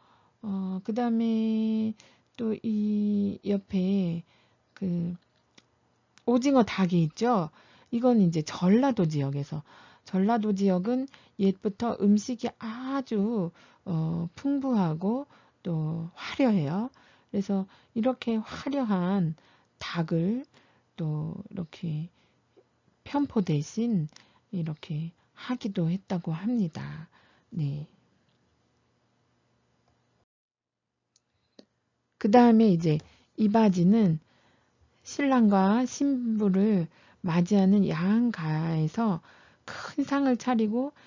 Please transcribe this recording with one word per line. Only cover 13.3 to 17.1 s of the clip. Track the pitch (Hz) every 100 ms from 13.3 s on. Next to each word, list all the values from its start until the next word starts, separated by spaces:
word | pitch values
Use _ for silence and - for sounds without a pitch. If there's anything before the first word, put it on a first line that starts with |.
| 233 170 - - _
어, | - 165 160 170 170 -
풍부하고 | 277 277 269 233 175 156 190 247 285 _ _ _
또 | - 160 156 165 165
화려해요. | - - - 262 202 139 180 240 - _